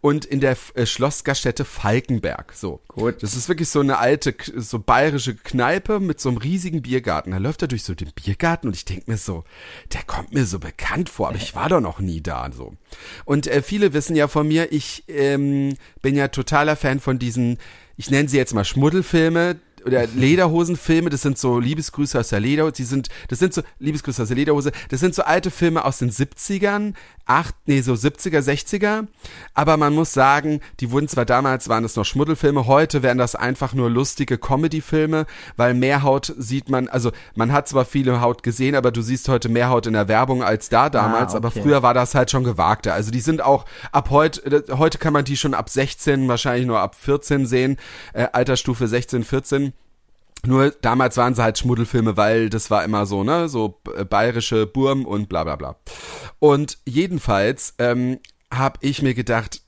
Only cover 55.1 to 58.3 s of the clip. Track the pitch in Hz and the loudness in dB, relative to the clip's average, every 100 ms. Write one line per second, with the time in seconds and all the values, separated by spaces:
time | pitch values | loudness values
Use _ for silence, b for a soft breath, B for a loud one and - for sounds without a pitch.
55.1 | 104 104 87 80 69 67 - - B B | -4 -2 -4 -4 -6 -10 -12 -18 B B
56.1 | B B - 151 143 147 - - 127 185 | B B 4 4 6 0 -8 -2 0 0
57.1 | 170 - 98 104 - - - 120 120 123 | -2 0 2 2 -2 -8 -2 0 2 -2
58.1 | 127 - | -4 -10